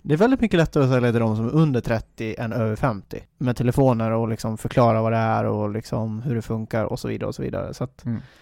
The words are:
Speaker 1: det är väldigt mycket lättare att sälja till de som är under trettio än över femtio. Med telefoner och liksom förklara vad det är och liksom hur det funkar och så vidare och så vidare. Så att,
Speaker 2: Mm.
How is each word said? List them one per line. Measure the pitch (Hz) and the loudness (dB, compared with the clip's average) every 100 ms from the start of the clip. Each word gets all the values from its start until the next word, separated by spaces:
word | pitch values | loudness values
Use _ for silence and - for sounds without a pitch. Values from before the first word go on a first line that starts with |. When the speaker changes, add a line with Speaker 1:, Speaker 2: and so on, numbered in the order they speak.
Speaker 1:
det | - | 0
är | 151 | 2
väldigt | 233 262 | 4 4
mycket | 220 175 | 2 4
lättare | 151 151 | 4 4
att | 131 | 4
sälja | 127 120 | 4 4
till | 117 | 2
de | 113 110 | 2 0
som | 113 | 2
är | |
under | 151 156 123 | 4 4 2
trettio | - 113 - - 113 - | 0 -2 -4 -8 -8 -6
än | 117 | -4
över | 123 110 107 | -2 -2 0
femtio. | 143 101 - - - - | -2 -4 -10 -14 -14 -6
Med | 123 120 | -4 0
telefoner | 123 131 131 117 113 | 0 4 4 4 0
och | 113 113 | 0 -2
liksom | 110 113 110 | -4 -6 -6
förklara | - - 117 110 | -2 2 4 4
vad | 113 | 2
det | 113 | 0
är | 113 110 110 | 0 0 0
och | 107 104 | -2 -4
liksom | 107 - 123 110 107 | -6 -6 -6 -4 -6
hur | 120 117 | -4 -4
det | |
funkar | - 113 110 117 101 | -4 -6 -4 -2 -2
och | 123 | -4
så | 117 | -6
vidare | 110 107 | -6 -6
och | 117 | -6
så | |
vidare. | 127 98 - | -6 -6 -6
Så | - | -8
att, | 127 _ 123 | -10 _ -8
Speaker 2:
Mm. | 113 - _ | -8 -10 _